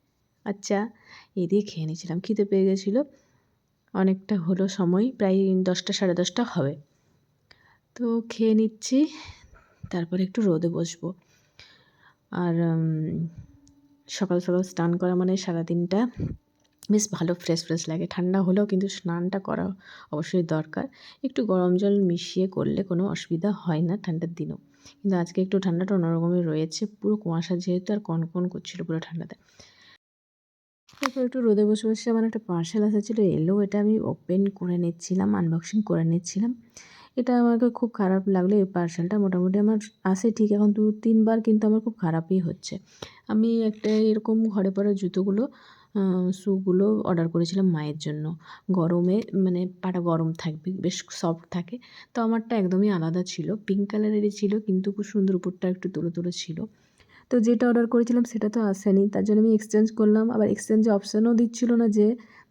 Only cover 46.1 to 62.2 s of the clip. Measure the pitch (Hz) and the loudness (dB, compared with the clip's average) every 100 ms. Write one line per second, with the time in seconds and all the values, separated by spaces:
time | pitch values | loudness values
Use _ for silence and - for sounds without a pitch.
46.1 | 185 180 190 208 190 190 185 202 214 - | 2 0 -2 -2 0 2 2 4 2 0
47.1 | 170 165 170 170 190 190 160 151 151 151 | 0 0 0 0 2 2 0 -2 -6 -6
48.1 | 151 156 165 - - - 185 165 175 180 | -6 -6 -8 -14 -14 -4 0 2 2 2
49.1 | 208 - 196 185 180 185 180 185 180 170 | 0 0 0 2 0 -4 -6 -6 -2 0
50.1 | 165 160 165 165 151 185 185 180 - - | 0 0 -2 -6 -8 -8 -4 -4 -4 -10
51.1 | - 170 165 - 180 170 247 - - - | -6 -4 -4 -6 -8 -8 -12 -16 -20 -10
52.1 | 247 226 226 226 226 185 185 208 180 160 | -2 0 0 -2 -2 2 2 2 2 0
53.1 | 180 180 - 160 208 - 196 202 214 214 | -2 -4 -6 -6 -6 -2 -2 0 0 0
54.1 | 214 208 202 202 214 208 185 196 202 202 | 2 0 0 -2 -2 0 0 0 -4 -4
55.1 | 208 190 180 180 180 185 180 180 151 165 | 0 2 2 -2 -4 -4 -2 -4 -4 -4
56.1 | 170 175 175 - 165 220 - _ _ _ | -4 -6 -6 -8 -8 -10 -12 _ _ _
57.1 | - _ 247 220 233 247 233 233 240 233 | -20 _ 2 4 4 4 2 2 2 2
58.1 | 240 240 214 208 233 208 196 208 196 202 | 2 0 -2 -2 0 0 0 4 4 4
59.1 | 202 202 214 220 214 214 208 220 220 214 | 2 2 4 6 4 2 2 2 4 4
60.1 | 214 226 214 208 208 - 220 220 202 - | 4 2 2 2 0 2 4 4 2 0
61.1 | 214 226 233 233 - 233 233 233 208 214 | 0 4 4 2 0 2 4 4 4 4
62.1 | 240 | 2